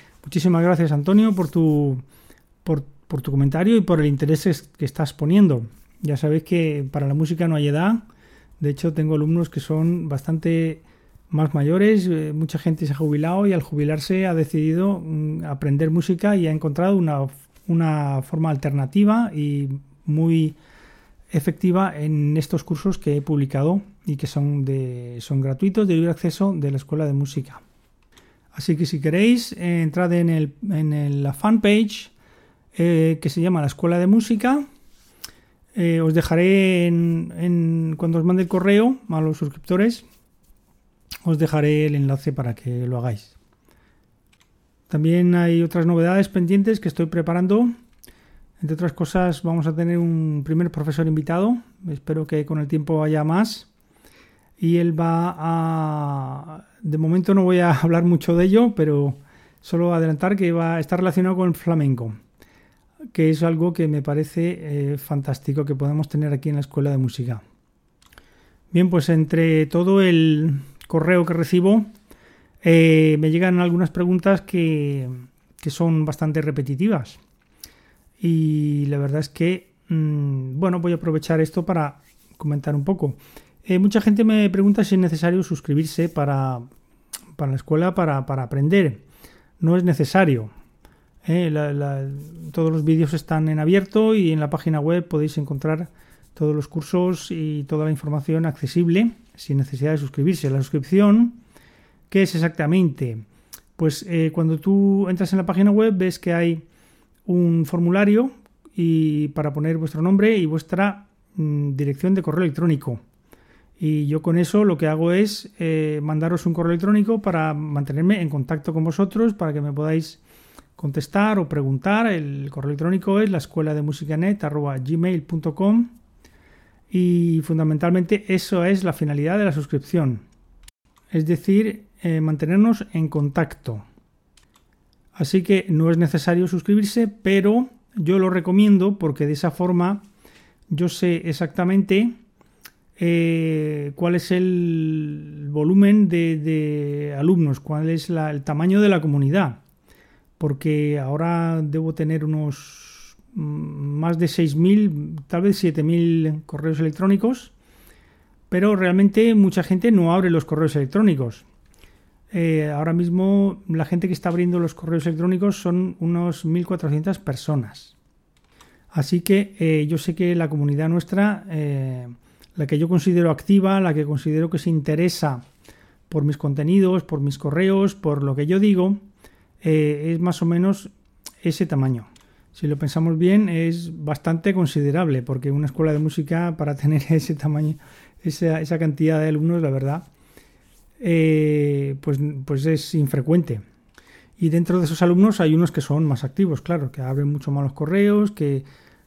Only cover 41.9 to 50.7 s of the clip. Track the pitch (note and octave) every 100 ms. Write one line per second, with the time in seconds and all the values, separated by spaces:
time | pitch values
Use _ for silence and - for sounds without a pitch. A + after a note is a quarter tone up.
41.9 | D3 C#3 C#3 D3+ C3+ B2 A2 B2 B2 B2
42.9 | B2 B2 G#2 - _ _ _ _ _ _
43.9 | _ _ _ _ _ _ _ _ _ _
44.9 | D3+ D#3+ F3 F3+ F3 E3+ E3+ E3 F3 E3
45.9 | E3 E3+ F#3+ G3 F#3+ F3 G3 G#3 A3 F3
46.9 | - E3 E3+ D#3+ F3 F#3 G#3 A#3+ A#3 _
47.9 | _ - _ _ - - _ D#3 D#3+ F3
48.9 | - D#3+ F#3 F3+ D3 E3 E3+ D#3 D#3 E3+
49.9 | E3+ E3+ D#3+ D#3 D3 C#3+ D#3+ F3